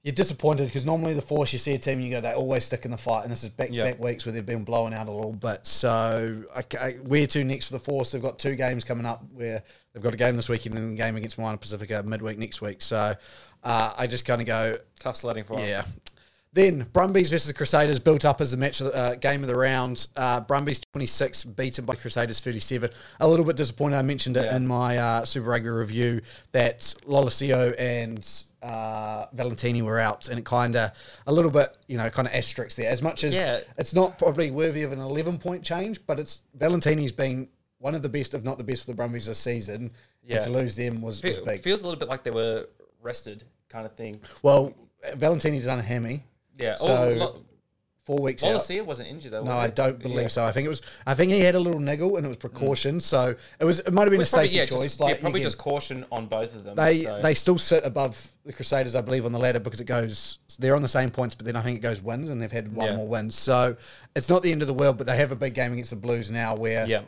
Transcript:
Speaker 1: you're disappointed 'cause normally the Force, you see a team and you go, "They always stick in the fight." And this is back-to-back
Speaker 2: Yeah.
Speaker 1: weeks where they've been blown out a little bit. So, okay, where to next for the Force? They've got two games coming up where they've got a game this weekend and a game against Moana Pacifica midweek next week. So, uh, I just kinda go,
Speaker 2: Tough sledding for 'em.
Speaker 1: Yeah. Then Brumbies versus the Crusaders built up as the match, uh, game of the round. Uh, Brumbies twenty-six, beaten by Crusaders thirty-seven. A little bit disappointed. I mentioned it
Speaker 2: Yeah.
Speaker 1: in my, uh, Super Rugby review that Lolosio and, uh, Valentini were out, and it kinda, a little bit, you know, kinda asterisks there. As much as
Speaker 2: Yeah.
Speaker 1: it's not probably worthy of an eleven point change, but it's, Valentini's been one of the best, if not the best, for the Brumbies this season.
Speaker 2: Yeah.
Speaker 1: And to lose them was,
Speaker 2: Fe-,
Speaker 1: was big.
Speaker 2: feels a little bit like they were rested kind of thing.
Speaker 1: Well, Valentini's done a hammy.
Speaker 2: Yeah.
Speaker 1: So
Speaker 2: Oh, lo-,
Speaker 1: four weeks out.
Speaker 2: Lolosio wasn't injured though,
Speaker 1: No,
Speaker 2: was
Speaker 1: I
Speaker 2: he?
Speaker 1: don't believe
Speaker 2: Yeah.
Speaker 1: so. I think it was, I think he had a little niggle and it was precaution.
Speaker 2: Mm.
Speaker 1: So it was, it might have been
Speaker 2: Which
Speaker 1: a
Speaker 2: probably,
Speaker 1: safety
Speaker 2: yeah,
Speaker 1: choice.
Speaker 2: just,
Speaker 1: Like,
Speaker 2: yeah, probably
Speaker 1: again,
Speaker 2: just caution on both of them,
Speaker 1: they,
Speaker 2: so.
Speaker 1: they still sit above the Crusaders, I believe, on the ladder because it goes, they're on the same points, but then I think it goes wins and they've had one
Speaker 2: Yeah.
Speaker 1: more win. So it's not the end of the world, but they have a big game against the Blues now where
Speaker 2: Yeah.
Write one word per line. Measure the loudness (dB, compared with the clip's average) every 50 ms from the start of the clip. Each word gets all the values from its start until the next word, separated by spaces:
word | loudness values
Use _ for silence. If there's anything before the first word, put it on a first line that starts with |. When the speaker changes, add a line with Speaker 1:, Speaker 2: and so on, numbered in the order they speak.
| _
Speaker 1:
you're | -4 0
disappointed | 0 0 0 0 2 2 2 4 4 0 -2 -2
'cause | -4 -2
normally | 0 0 0 0 -2 -2
the | -4
Force, | -2 0 0 0 0 0 -2
you | -4
see | -2 -2 -2
a |
team | -2 -2 -2 -2 -2
and | -2
you | -4
go, | -4 -4
"They | -2 -2 -2
always | -2 0 0 0 -2 0
stick | -2 -6 -6 -6
in | -8
the | -8
fight." | -6 -2 -2 -2 -2
And | -2 -4
this | -8 -8 -8
is | -12
back-to-back | -6 -6 -6 -4 -2 -2 -2 -2 -2 -2
Speaker 2:
Yeah. | -4
Speaker 1:
weeks | -4 -4 -4 -6
where | -8 -6
they've | -6 -6
been | -6 -6 -6 -4
blown | 0 0 0 0 0 -4
out | -6 -8
a | -6
little | -6 -6 -6 -6
bit. | -6 -4 -4 -4 -4 -4 -2
So, | 0 0 2 2 2 2 2 2 2 0 0 -2 -4 -6 -8 -12 -10 -10
okay, | -10 -8 _ -6 -4 -4 -6 -6 -8 -2
where | 2 4 4 4
to | 4 2 0 0
next | 0 -2 -4 -6
for | -8 -8
the | -8
Force? | -6 -4 -2 -2 -2 -4
They've | -4 -4
got | -4 -6 -6 -4
two | -4 -4 -2
games | 0 -2 -2 -2 -2 -4
coming | -4 -6 -4 -4
up | -6 -6 -8 -12 -20
where | -12 -8 -8 -6 -6 -6 -8 _ -20 _ _ _ _
they've | -4
got | -2 -2 2
a |
game | 4 2 4 4
this | 2 0 -2
weekend | -2 -2 -2 -6 -6
and | -6 -6 -6 -4
a |
game | -2 -2 -2 -2
against | -4 -6 -8 -6
Moana | -6 -4 -4 -4 -6
Pacifica | -8 -10 -8 -8 -6 -6 -4 -4
midweek | -4 -4 -6 -4 -6 -8 -6 -6
next | -8 -8 -8 -8
week. | -8 -8 -6 -4
So, | -4 -2 0 0 0 0 -2 -4 -10 -20 -20 -20 -20 -20 _ _ -2
uh, | 0 2 2 2 2 0
I | -2 -4
just | -2 -2 -4 0
kinda | 0 0 0 0
go, | -2 0 0 0 0 -2 -4 -10 _ _ -10
Speaker 2:
Tough | -10 -8 -6
sledding | -4 -6 -4 -6 -6 -6
for | -6 -6 -4
'em. | -4
Speaker 1:
Yeah. | -2 -2 -4 -4 -6 -10 -12 _ -18 _ _ _ _ _ _ _ _ _
Then | 6 6 6 6 0 -6 0
Brumbies | 2 2 4 6 4 4 4 4
versus | 2 0 0
the | 0 -2
Crusaders | -2 0 4 6 6 6 4 2 4
built | 6 6 6 8 6
up | 4 4 4
as | 0 0
the | 0
match, | 0 0 0 0 -2
uh, | -2 -2 0 0 0 0 0
game | 2 0 0 0 0
of | 0
the | 0 2
round. | 2 4 4 4 2 0 0 0 -2 -2 -4 _
Uh, | 0 2 2 2 2
Brumbies | 2 2 0 2 2 0 -2 -4 -6 _
twenty-six, | -6 -4 -2 0 2 2 0 0 0 -4 -4
beaten | -4 -4 -4 -4 -2 -4 -4 -4
by | -4 -4
Crusaders | -4 -4 -4 0 0 0 0 -2 -2
thirty-seven. | -2 -4 -4 -2 -2 -2 -2 -2 -2 -4 -6 -10 -20 -20 -2 4
A | 6
little | 6 6 6 4
bit | 2 2
disappointed. | 0 -2 -2 -2 -2 0 2 2
I | 2
mentioned | 2 0 0 -2 -2 0 2
it | 2 2
Speaker 2:
Yeah. | 2 0
Speaker 1:
in | 0 0
my, | 0 2 2 2 2 2
uh, | 2 2 2 2 0 0
Super | -2 -4 -2 0 0
Rugby | 0 0 0 0
review | -2 -2 -2 -2 0 2 2 2 2 0 -4 -8 -20 -20 -18 _
that | 2 2 2 2 0 -2 -4 -4 -4 -6 -6
Lolosio | 2 2 4 4 4 0 0 2 2 4 4 4 2 0 0
and, | -2 -2 -2 -2 -4 -6 -8 -8 -8 -6 -8 -8 -8 _ _ _
uh, | -12 -8 -8 -6 -6 -6 -6 -6 -6 -6 -6 -8 -8 -10
Valentini | -6 -4 -4 -4 -4 -2 -2 0 0 0
were | 0 2 2 2
out, | 2 2 0 -2 -6
and | -8 -8 -8
it | -4
kinda, | 0 2 2 2 4 2 2 0 0 -4 -12 -20 -20 -20 -10 -2
a | 2
little | 4 4 4 6
bit, | 4 4 4 2 -2 _ _
you | -6 -4
know, | -2 -2 -2
kinda | 0 0 0 0 0
asterisks | -2 -2 -2 -6 -6 -8 -8 -6
there. | -4 -2 -2
As | 0 0
much | -2 -4 -2 -2 -2
as | 0 0
Speaker 2:
Yeah. | 0 0 0 -2 -4 -6 -8 -6
Speaker 1:
it's | -6 -4 0 4
not | 4 4 4 2 2
probably | 2 2 4 2 0 0
worthy | 0 0 0 0 0 -2 -4
of | -4
an | -6 -6
eleven | -6 -4 -4 -2 -2 -2 -4
point | -4 -4 -6 -6 -6 -6
change, | -4 -4 -4 -4 -4 -6 -8 _
but | -4 -4 -4
it's, | -4 -8 -10 -12 _ _ _
Valentini's | 0 2 2 2 4 4 2 2 2 0 -2 0
been | -2 -2 0 -2 -4 -6 -10 _ _ _ _ _
one | _ -6 -4 -4
of | -2
the | -4 -4
best, | -4 -4 -4 -4 -6
if | -6 -4
not | -6 -6
the | -6 -4
best, | -6 -6 -6 -6
for | -8
the | -6
Brumbies | -4 -4 -4 -4 -6 -6
this | -6 -6 -4
season. | -2 -2 -2 -4 -4 -8 -8 -8 -10 -12 -12 -16 _ _ _ _ _
Speaker 2:
Yeah. | -2 -2
Speaker 1:
And | 0 0
to | 2
lose | 0 0 0 0 -2
them | -4 -4 -4 -4 -4
was, | -6 -6 -8 -4
Speaker 2:
Fe-, | -2 -2
Speaker 1:
was | -4 -2
big. | -4 -4 -6 -2
Speaker 2:
feels | 0 0 0 0
a | -2
little | -6 -4
bit | -4 -2 -4
like | -4 -4 -4
they | -2
were | 0 0 0 0 0 -2 -6 -10 _ _ -20 _ _ _
rested | -10 -8 -8 -8 -10 -12 -16 -16 -20 _ _ _ _ _
kind | -12 -12 -12
of | -12 _
thing. | -10 -10 -10 -10 -14 -18 -20 -14 4 6
Speaker 1:
Well, | 8 8 8 6 2 -6 _ -20 _ _ _ -12 -10 -4
Valentini's | 0 2 2 2 2 0 0 0 0 -2
done | -2 -2 -2
a | -2
hammy. | -2 -2 -4 -4 -4 -6 -10 -12 _ _ _ _ _ _
Speaker 2:
Yeah. | -4 -2 -2 -2
Speaker 1:
So | 0 2 4 4
Speaker 2:
Oh, | 4 4 4 4
lo-, | 2 0 -2 -4 -12 -20 _ _ _ _ _ _ _ _ _ _ _ _
Speaker 1:
four | -4 -2 0
weeks | 0 -2 -2 0 2
out. | 2 2 2
Speaker 2:
Lolosio | -2 -2 -4 -6 -4
wasn't | -6 -8 -8 -10 -12
injured | -14 -14 -12 -8
though, | -8 -6 -2
Speaker 1:
No, | -2 0
Speaker 2:
was | 0 0
Speaker 1:
I |
Speaker 2:
he? | 0 2
Speaker 1:
don't | 2 2 2 0 -2
believe | -6 -4 -2 -2 -2
Speaker 2:
Yeah. |
Speaker 1:
so. | 0 0 0 0
I | 2
think | 0 0 -2
it | -2
was, | -4 -6 -10 -14 -20 -8 -2
I | -2 2
think | 4 4 4
he | 6 6
had | 6 6 6
a | 4
little | 2 2 0 0
niggle | 0 -2 0 0 0 0 0
and | 0 -2
it | -4
was | -6
precaution. | -8 -10 -12 -6 -2 0 0 0 0 0 -2 -2
Speaker 2:
Mm. | 0
Speaker 1:
So | 0 2 2 4 2 2 -2 -4 -12 -20 -4 _
it | 2
was, | 2 2 2
it | 0 2 4
might | 6 6
have | 6
been | 6 6
Speaker 2:
Which | 4
Speaker 1:
a | 4
Speaker 2:
probably, | 4 4 4 6
Speaker 1:
safety | 4
Speaker 2:
yeah, | 4 4
Speaker 1:
choice. | 2 0 0 0
Speaker 2:
just, | -2 0 0
Speaker 1:
Like, | 2 2 2
Speaker 2:
yeah, | 0
probably | 0 -2 0 0
Speaker 1:
again, | 0
Speaker 2:
just | -2 -4
caution | -4 -4 -2 -2 -2 -4 -6 -10 -10 -8 -8
on | -8 -8 -4
both | -4 -4 -4 -4 -6 -8
of | -14 -14
them, | -6 0
Speaker 1:
they, | 2 4 4 4 4 2
Speaker 2:
so. | -4 -4 2
Speaker 1:
they | 2 4 4
still | 4 4 4 4
sit | 4 4 4 4 4 4
above | 2 -2 0 -2 -2 -4 -8 -14 -16 _ _ _
the | -16 -12
Crusaders, | -8 -4 0 0 0 0 0 0
I | -2
believe, | 0 0 0 0 0
on | 0
the | 0 2
ladder | 2 2 2 2
because | -2 -4 -6 -6
it | -4
goes, | -2 0 0 0 -2 -4 -4 -4 -4 -6 -8 _ -20 -8 0
they're | 4 4 4
on | 4
the | 4 2
same | 2 2 2 2
points, | 0 -2 -4 -4 -4
but | -8 -8
then | -6 -4
I | -2
think | -2 -2 -4
it | -2
goes | -2 -4 -4 -4
wins | -4 -6 -6 -6 -6 -6
and | -6 -6
they've | -6 -4
had | -4 -6 -6 -6 -6
one | -2 -2
Speaker 2:
Yeah. | -2 -2
Speaker 1:
more | -2 -2
win. | -2 -2 -2 -2 -2
So | -2 0 2 4 4 4 4 2 0 -4 -14 -20 -20 -20 -20 _ _
it's | -4 2 4
not | 4 6 6
the | 4
end | 2 2
of | 0
the | 0 2
world, | 4 4 4 4
but | 2 0
they | 0 2
have | 2 2 2
a | 0
big | -2 -4 -2 0
game | 0 -2 0 -2
against | -4 -6 -8
the | -10
Blues | -6 -2 -2 0 0 -2 -4
now | -4 -2 -2 -2 -2
where | 0 0 0 0 0 2
Speaker 2:
Yeah. | 2 0 0 -2